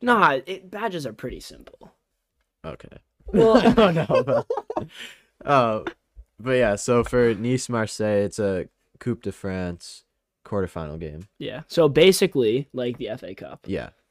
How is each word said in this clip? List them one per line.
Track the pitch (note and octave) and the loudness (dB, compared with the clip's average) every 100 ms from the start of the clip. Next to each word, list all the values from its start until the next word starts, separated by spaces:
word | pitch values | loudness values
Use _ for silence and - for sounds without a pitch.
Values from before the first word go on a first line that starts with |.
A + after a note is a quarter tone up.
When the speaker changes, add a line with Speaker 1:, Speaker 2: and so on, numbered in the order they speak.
Speaker 1:
Nah, | A#3+ A3+ E3 C3+ F3+ | 0 2 2 0 -4
it, | F#3+ F#3 | -12 -12
badges | G#3 A3 F3 C3 | -8 -8 -6 -10
are | |
pretty | G#2+ B2+ E2 | -10 -12 -12
simple. | - C2 - - - _ _ _ _ _ _ _ | -16 -20 -20 -20 -20 _ _ _ _ _ _ _
Speaker 2:
Okay. | D#2+ C2+ - - _ _ - | -16 -16 -18 -20 _ _ -2
Speaker 1:
Well | A3+ A3+ A3+ | 4 6 6
Speaker 2:
<laughs> | A#3 | 6
I | |
don't | A#3 G3+ E3 | 6 4 4
know, | - C5 | 0 0
but, | - A#2+ - B4+ - - E3 - - - _ _ - | 2 -2 -2 -6 -6 -10 -10 -16 -20 -20 _ _ 0
uh, | C#3 A#2 A2 - - _ - - - | 2 2 -2 -6 -14 _ -20 -20 -10
but | A#2+ | 0
yeah, | B2+ A2+ G2+ | 2 2 2
so | - A#2+ | 2 2
for | A2 B2 A#2+ | 2 2 2
Nice | G2+ A#2+ B2+ - | 2 0 -2 -2
Marseille, | A#2 G#2+ - G#2+ G#2 | -4 -4 -2 0 2
it's | G2+ - | 0 -2
a | G2+ F#2 - _ _ - | -2 -2 -6 _ _ -10
Coupe | B2 A2+ | -6 -6
de | G2+ | -8
France | - G2 F#2 F2+ E2+ - - _ _ _ _ - | -10 -8 -6 -6 -8 -16 -20 _ _ _ _ -8
quarterfinal | G2+ F2+ E2+ D#2 D#2+ | -6 -4 -6 -10 -10
game. | D#2+ D#2 F#2+ - | -12 -12 -18 -16
Speaker 1:
Yeah. | - B2+ - | -14 -12 -6
So | - D#3 | 2 2
basically, | C#3 F#3 F#3+ F#3+ C#3 A2 B2 C#3+ | 6 6 6 2 2 2 0 -2
like | B2+ B2 B2 | -6 -6 -6
the | G#2+ | -10
F | A#2+ | -10
A | F2+ F#2+ | -14 -16
Cup. | - - - | -18 -16 -10
Speaker 2:
Yeah, | F#2+ - _ _ | -8 -8 _ _